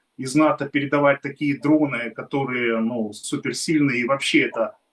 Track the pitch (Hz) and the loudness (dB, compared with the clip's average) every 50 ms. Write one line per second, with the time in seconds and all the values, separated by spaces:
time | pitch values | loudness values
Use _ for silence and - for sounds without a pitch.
0 | _ _ _ - 131 131 131 151 156 151 - - 139 - - 143 139 135 151 143 | _ _ _ -12 -10 -2 2 4 4 4 2 0 -4 -4 -4 -4 -2 0 0 2
1 | 143 139 139 - - 143 143 - 151 143 139 - - 147 156 151 151 135 123 117 | 4 4 2 2 -2 -12 -8 -4 -4 -4 -4 -2 2 4 4 4 4 2 -2 -4
2 | 120 113 - - 117 - - 139 135 127 123 123 120 117 113 113 113 113 123 117 | -6 -8 -8 -10 -14 -6 -4 -4 -4 -2 -2 -2 0 0 0 0 0 -2 -2 -2
3 | 110 104 104 - - - 151 139 - - 113 - - - 160 151 147 139 120 120 | -4 -6 -8 -10 -10 -6 -6 -4 -4 -4 -6 -6 -2 0 2 2 2 2 2 0
4 | 123 120 139 135 - - - 147 127 117 - 117 110 107 - _ _ _ | 0 0 0 0 0 2 2 2 2 2 0 -2 -2 -2 -4 _ _ _